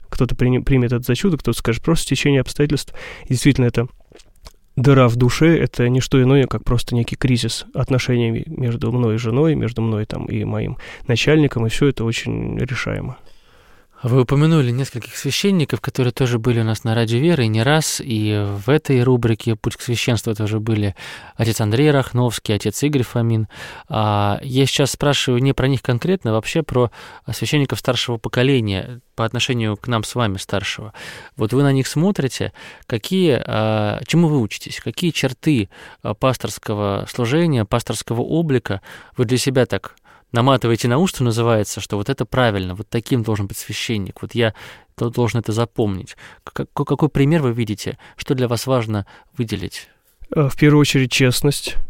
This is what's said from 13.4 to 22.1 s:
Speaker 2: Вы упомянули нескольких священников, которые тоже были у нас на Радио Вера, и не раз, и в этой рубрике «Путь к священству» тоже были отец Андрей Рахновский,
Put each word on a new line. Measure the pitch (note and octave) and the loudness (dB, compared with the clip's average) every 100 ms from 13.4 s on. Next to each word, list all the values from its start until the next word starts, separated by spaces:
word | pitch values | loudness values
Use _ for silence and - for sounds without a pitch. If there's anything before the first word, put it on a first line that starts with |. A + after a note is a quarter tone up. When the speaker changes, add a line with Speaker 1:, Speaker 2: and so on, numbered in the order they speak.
| _ - _ - _ - | _ -20 _ -20 _ -8
Speaker 2:
Вы | A#2+ C3 | 0 2
упомянули | B2 C#3 D#3 E3 B2 | 4 4 4 4 2
нескольких | A#2+ C3+ A#2+ - - | 0 -4 -8 -12 -8
священников, | C#3+ - G3+ F#3+ C#3 A#2+ | -4 0 2 2 0 -2
которые | - - B2+ | -4 -2 0
тоже | - B2+ A#2+ | 0 0 0
были | A#2+ A#2 | 0 0
у | |
нас | A2 A2 | 0 0
на | A#2 A#2 | 0 0
Радио | A2+ A#2 | 2 2
Вера, | E3 D#3 | 2 2
и | A2+ | 2
не | A2 | 2
раз, | A#2+ D#3 - - | 4 2 0 -4
и | C#3+ A2 G#2+ G#2 G2+ G2+ G2+ | -4 -2 0 0 -2 -4 0
в | |
этой | D3+ - C3 | 0 2 2
рубрике | B2 B2+ A#2 A2+ - | 4 2 2 0 -2
«Путь | A2+ A#2+ - | -2 -4 -6
к | |
священству» | - A#2 - A2+ A#2 | -4 -4 0 -2 0
тоже | A2 G#2 G#2+ | -2 -2 -2
были | A2 G#2+ G2+ - - - - - | 0 0 0 -4 -12 -16 -12 -4
отец | A2+ G#2+ | -2 0
Андрей | G#2+ A2+ D3+ | 0 2 4
Рахновский, | C#3 B2+ | 4 2